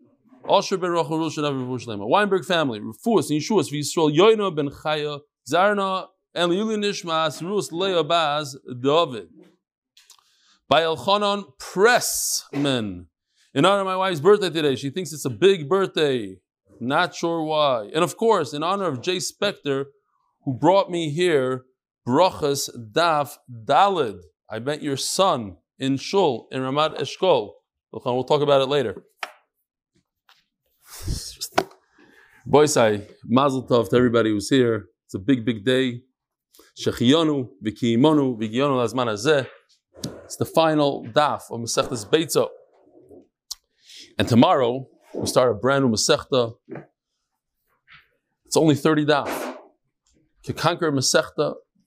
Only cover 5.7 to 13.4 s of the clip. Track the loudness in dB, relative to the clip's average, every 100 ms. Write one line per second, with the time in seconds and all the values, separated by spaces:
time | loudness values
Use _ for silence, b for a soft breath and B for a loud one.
5.7 | 2 -2 -4 -8 _ _ -2 0 0 -2
6.7 | -2 -4 -4 -4 -2 -2 -4 -4 -4 -4
7.7 | -4 -2 0 0 0 0 -2 -6 -12 -14
8.7 | -4 2 2 2 -4 -14 -20 -20 _ _
9.7 | _ _ _ b b b b b b _
10.7 | 0 2 -2 -2 0 0 -2 -8 _ -10
11.7 | 2 4 4 0 -4 -6 -6 -8 -4 -2
12.7 | -2 -4 -10 -16 _ _ _